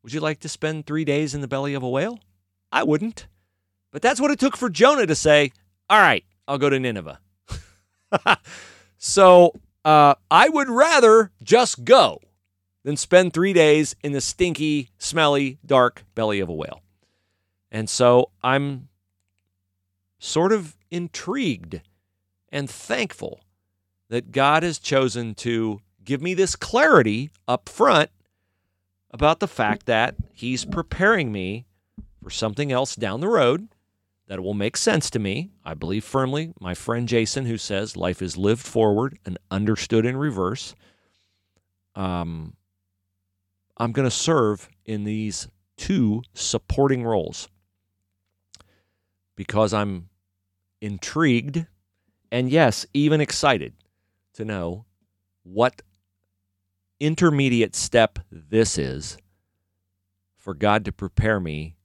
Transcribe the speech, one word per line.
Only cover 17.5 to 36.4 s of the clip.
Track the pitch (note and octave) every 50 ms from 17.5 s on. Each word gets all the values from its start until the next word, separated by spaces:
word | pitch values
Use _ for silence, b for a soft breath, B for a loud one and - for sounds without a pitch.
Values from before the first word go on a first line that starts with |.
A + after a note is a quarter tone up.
| _ _ _ _
And | - A2 A2 G#2
so | - - B2+ A#2+ B2 B2 B2+ - _ _ -
I'm | B2+ C3 C#3 C#3+ C#3+ C#3 B2+ C3 _ _ _ _ _ _ _ _ _ _ _ _ _ _ _ _ _ _ _ _ _ _ _ _ _ _ _
sort | - - - D3+ E3+ G3
of | A3 G#3+ F3 D3+ - _ _ _
intrigued | E3+ F3 F3 E3 - - - F3 A3 C#4+ B3+ F3 A#2 E2+ E2+ E2 E2+ E2 _ _ _ _ _ _ _ _ _ _ _ _ _ _
and | - C#3+ C#3 C3
thankful | - - - - - C4 A3 - - - - - - _ _ _ _ _ _ _ _ _ _ _ _ _ _ _
that | A2 B2 B2 -
God | A2+ C3+ C3+ C#3 D3+ D#3+
has | E3 F3 D#3 -
chosen | - - C#3+ C3+ C3 B2 G2 A#2+ A#2 A2+ G#2
to | - - A#2+ A#2 A2+ A2+ A2 G#2+ G2+ _ _ _ _ G2
give | G#2 C3+ C3
me | D3 F3+ F#3
this | E3+ F#3+ F3+ -
clarity | - - - - A#3+ D4 D#4+ C#4+ E3+ A#2 A2 G#2 A2+ C3+ D#3 _ _ _ -
up | B2 - _ -
front | - - - C#4+ G#3+ D3+ D3+ - _ _ _ - _ _ _ _ _ _ _ _ _ _ _ _ _ _ _ _
about | - A#2 D3 D3+ E3 -
the | D#3 D3
fact | - - A2+ G#2 G#2+ G2+ _
that | - A#2 A2 A#2 - - - - -
he's | _ - - B2 B2+ B2 -
preparing | - - E3+ E3 _ - - F#3 G#3 A3+ F#3+ D3+ A#2
me | G#2 G2 F#2 F#2 G#2 A#2 B2 _ _ _ _ _ _ - - _ _ _
for | - F2+
something | - - A2 A2 G#2 A#2+ D3 C#3+
else | C3 B2 C3+ - -
down | - A2+ G2+ G2 B2
the | E3 G3+
road | A#3 F3+ C3 A#2+ C#3 F3 G#3+ - _ _ _ _ _ _ _ _ _ _ _ _
that | G2 F#2+
will | F2+ F#2+ G#2
make | G2+ G2 A#2 -
sense | - - A3 G#3 E3 - -
to | - A#2
me. | G#2 G2 G2 C3 F3+ G3 _ _ _
I | - E2
believe | D2+ D#2 D#2+ F#2+ A2 -
firmly, | - - C3+ C3 B2+ C3+ D3